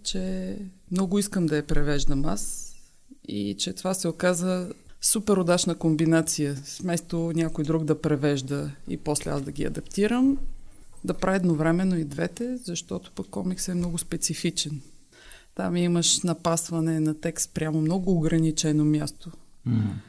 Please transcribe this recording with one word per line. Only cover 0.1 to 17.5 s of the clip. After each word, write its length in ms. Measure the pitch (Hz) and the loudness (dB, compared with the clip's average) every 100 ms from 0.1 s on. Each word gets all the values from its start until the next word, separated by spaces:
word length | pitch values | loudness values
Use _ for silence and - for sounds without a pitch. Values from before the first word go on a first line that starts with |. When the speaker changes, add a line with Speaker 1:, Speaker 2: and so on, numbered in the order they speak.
| 190 185 185 185 202 190 - - | -4 -2 -4 -6 -8 -12 -14 -4
Speaker 1:
много 280 | 185 185 202 | -2 2 2
искам 260 | 202 190 | 2 0
да 100 | 160 151 | 2 0
я 100 | 147 | 4
превеждам 580 | - 143 143 - 139 | 4 6 6 4 4
аз 480 | 156 202 - - - - - - - - - | 2 0 -4 -8 -10 -16 -20 -20 -20 -20 -8
и 280 | - 202 196 | -4 -4 -4
че 140 | 185 | -4
това 200 | 185 185 | -4 -4
се 140 | 185 170 | -2 -2
оказа 600 | 165 180 175 185 180 180 - - - | 0 0 2 0 -2 -4 -12 -18 -2
супер 360 | - 220 208 190 | 0 2 4 4
удачна 380 | 170 175 180 | 4 4 2
комбинация. 840 | 165 165 156 160 165 160 - 143 139 143 - | 0 2 4 6 4 2 0 -2 -4 -10 -8
Вместо 500 | 180 170 - 170 165 | -2 -4 -2 -4 -2
някой 280 | 165 165 160 | 0 0 0
друг 200 | 151 160 | 0 0
да 180 | 151 151 | 2 0
превежда 720 | 156 143 147 139 131 143 147 143 - | 2 2 2 0 -2 -4 -6 -8 -8
и 100 | - | -6
после 340 | - 147 160 | -2 -2 -2
аз 100 | 143 | -4
да 100 | 135 | -4
ги 140 | - | -4
адаптирам, 720 | - - - - 208 247 269 277 - - - - - - | -4 -4 -6 0 2 4 2 2 -2 -4 -14 -20 -20 -10
да 80 | 180 | -6
правя 220 | 170 190 | 0 0
едновременно 600 | 190 175 156 160 175 190 175 | 2 2 2 2 2 2 0
и 60 | |
двете, 540 | 147 143 175 - 240 247 | -2 -4 -4 -4 -6 -6
защото 540 | 180 170 - - - | -8 -8 -8 -10 -10
пък 160 | - 190 | -12 -8
комиксът 400 | 202 185 185 - | -6 -4 -4 -4
е 80 | 175 | -2
много 200 | 175 170 | -2 -4
специфичен. 840 | - 165 - 156 170 - 143 143 - - - - - - - | -4 -4 -2 -2 -2 -2 -6 -8 -12 -20 -20 -20 -20 -20 -14
Там 200 | - 185 | -6 -2
имаш 460 | 175 175 170 165 - | 0 2 2 2 2
напасване 800 | 175 160 170 165 - 170 160 160 | 0 0 0 0 -2 -2 0 2
на 140 | 156 156 | 0 0
текст 340 | 165 - - | -4 -4 -6